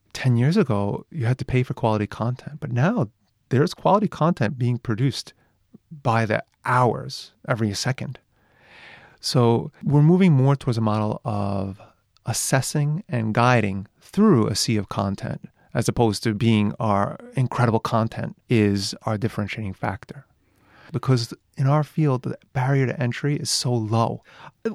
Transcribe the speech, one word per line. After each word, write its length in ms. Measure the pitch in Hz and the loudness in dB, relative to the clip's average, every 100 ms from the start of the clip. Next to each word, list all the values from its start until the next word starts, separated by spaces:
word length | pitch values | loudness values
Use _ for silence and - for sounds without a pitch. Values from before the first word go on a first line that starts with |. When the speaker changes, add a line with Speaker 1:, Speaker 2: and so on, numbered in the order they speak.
| _ | _
Speaker 1:
ten 240 | - 131 120 | -4 0 2
years 200 | 135 202 | 2 2
ago, 480 | 165 101 101 - - | 2 0 -2 -4 -10
you 160 | 160 117 | -6 -4
had 120 | 131 | -2
to 60 | |
pay 200 | - 127 | -2 -2
for 100 | 127 | -2
quality 320 | - 113 107 104 | -2 0 0 -2
content, 540 | - 113 123 135 151 | -4 -4 -4 -10 -12
but 100 | 143 | -6
now 400 | 120 165 240 107 _ _ _ - | 0 0 0 -4 _ _ _ -2
there's 260 | 127 170 | 2 2
quality 320 | - 165 202 208 | 0 2 2 2
content 540 | - 156 - 107 123 | 0 0 2 -2 0
being 180 | 120 120 | -2 -2
produced 560 | - 107 135 - - _ _ _ _ - _ | -2 0 0 -2 -12 _ _ _ _ -20 _
by 340 | 151 123 113 | -6 -2 0
the 200 | 110 107 - _ | 0 -2 -4 _
hours 680 | - 123 123 - 135 - - _ - | 0 2 2 0 -8 -14 -18 _ -6
every 260 | 113 107 | -2 -2
second. 460 | 98 127 - - - _ _ _ _ _ - - - - _ | -2 -4 -6 -8 -12 _ _ _ _ _ -20 -20 -20 -20 _
So 540 | - 127 117 117 - _ | -2 2 2 2 -2 _
we're 180 | 147 147 | 2 4
moving 320 | 151 180 190 | 6 6 6
more 220 | 135 135 | 6 4
towards 240 | 139 135 113 | 2 0 0
a 40 | |
model 380 | 110 107 107 - | 0 0 -2 -4
of 560 | 123 104 101 98 98 95 - _ _ _ - | -4 -4 -2 -4 -6 -10 -18 _ _ _ -6
assessing 760 | 101 - 135 - 156 147 160 - | -4 0 -2 0 -2 -2 -2 -4
and 260 | 123 110 | -4 -2
guiding 540 | 113 123 120 101 98 98 _ | 2 4 4 2 -4 -8 _
through 460 | - 190 214 131 107 | -8 2 4 6 4
a 80 | |
sea 220 | 107 - 107 | 0 0 -2
of 120 | 95 | -2
content, 600 | - 98 101 - - - _ _ | -4 -4 -4 -8 -10 -12 _ _
as 140 | - 113 | -4 -2
opposed 340 | 113 113 101 | 0 0 0
to 100 | 113 | -4
being 420 | 104 117 107 104 - | 0 2 4 2 -2
our 400 | 113 101 101 - - | -2 0 0 -6 -8
incredible 460 | 135 123 - 117 110 | -4 -2 0 0 0
content 560 | - 113 110 - - - - | 0 -2 -2 -4 -10 -12 -2
is 460 | 117 104 101 101 - | 2 4 2 -4 -8
our 160 | 117 104 | -6 -4
differentiating 560 | 110 - 101 - 104 | -4 -6 -8 -8 -10
factor. 520 | - 110 98 - 139 - _ _ _ _ - - | -6 -8 -8 -12 -20 -20 _ _ _ _ -20 -10
Because 420 | - - 123 117 - _ - | -6 0 0 0 -12 _ -2
in 100 | 135 | 2
our 180 | 151 | 2
field, 380 | 143 - 151 127 | 0 0 0 0
the 140 | 127 - _ | -4 -10 _
barrier 340 | 135 127 139 123 | -4 0 2 0
to 140 | - | 0
entry 360 | 120 - 143 147 | -4 -2 -4 -4
is 140 | - | -2
so 220 | - 123 | -2 0
low. 500 | 120 107 113 113 - _ - - _ | -2 0 0 0 -4 _ -20 -20 _
Speaker 2:
Uh, 60 | 226 | -8